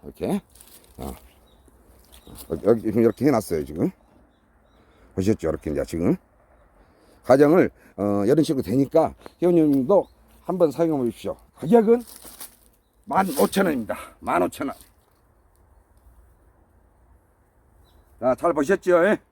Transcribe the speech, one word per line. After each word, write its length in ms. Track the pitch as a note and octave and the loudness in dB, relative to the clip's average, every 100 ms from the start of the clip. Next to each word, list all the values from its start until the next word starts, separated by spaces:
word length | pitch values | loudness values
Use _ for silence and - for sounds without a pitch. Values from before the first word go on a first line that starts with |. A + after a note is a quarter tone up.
이렇게, 380 | D2 - F2 G3 - - - - _ - | -18 -10 -4 -4 -6 -20 -20 -20 _ -16
자, 180 | C2 C2 - _ _ _ _ _ _ _ _ - - - - D#2+ | -16 -16 -20 _ _ _ _ _ _ _ _ -20 -20 -20 -10 -4
여기 180 | G2 A#2 | 0 0
지금 200 | G#2 G#2 | 0 0
이렇게 240 | A2+ - C3+ | 0 2 0
해놨어요. 400 | B2 G2 E2 C#2+ | 0 -2 -6 -6
지금 240 | D2+ C#3 - _ _ _ _ _ _ _ _ _ _ _ - | -4 -6 -6 _ _ _ _ _ _ _ _ _ _ _ -6
보셨죠? 340 | F#2+ G#2+ D#2+ | -2 0 -2
이렇게 220 | - - | -4 -6
이제 120 | C#2+ - | -6 -6
지금 300 | E2 E2+ F3+ _ _ _ _ _ _ _ _ _ _ | -2 -2 -2 _ _ _ _ _ _ _ _ _ _
가정을, 460 | - C3 D3 F3 A#2+ _ - - | 2 4 6 4 2 _ -20 -6
어, 260 | G2+ G2+ G2+ | -2 -2 0
여름 160 | D3 | 0
식으로 200 | D3+ C#3 | 0 -2
되니까 500 | F#2 A#2+ C3+ D#3+ D3 - - _ | -2 -2 0 0 0 -4 -20 _
회원님도 680 | F3 F3 D#3 C#3 B2+ F#3+ - _ _ _ | 0 2 2 2 2 2 0 _ _ _
한번 280 | - F#3 E3 | -10 0 0
사용해 260 | C#3 E3 D3+ | 0 -2 0
보십시오. 400 | A#2+ G#2 G2 - _ _ | -2 -4 -10 -10 _ _
가격은 460 | C#3+ A#3 G#3+ A#3+ A#3 - - - - _ _ _ _ _ - | 2 4 6 2 0 -20 -20 -20 -20 _ _ _ _ _ -6
만 220 | D#3 F#3+ - | -2 -2 0
오천 260 | G3 - G3 | 0 2 0
원입니다. 320 | C#3 G#2 - - - | -2 -6 -10 -12 -14
만 220 | F#2+ D#3 | -4 -2
오천 260 | F3 - C#3+ | -2 -4 -10
원. 80 | - - _ _ _ _ _ _ _ _ _ _ _ _ _ _ _ _ _ _ _ _ _ _ _ _ _ _ _ _ _ _ _ _ _ | -10 -20 _ _ _ _ _ _ _ _ _ _ _ _ _ _ _ _ _ _ _ _ _ _ _ _ _ _ _ _ _ _ _ _ _
자, 160 | G#2+ B2 | -2 0
잘 180 | E3 | 0
보셨죠? 520 | - D3+ F#3+ - F3 F3+ | -2 0 -2 2 2 4
예? 140 | G3+ _ | 0 _